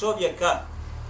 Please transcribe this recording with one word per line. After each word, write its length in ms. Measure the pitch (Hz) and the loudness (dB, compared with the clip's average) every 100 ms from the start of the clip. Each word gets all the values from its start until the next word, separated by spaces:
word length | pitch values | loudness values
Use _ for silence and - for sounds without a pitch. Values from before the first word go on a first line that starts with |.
čovjeka 600 | 214 202 175 - 175 - - - - - - | 0 2 0 2 2 2 -2 -8 -8 -8 -8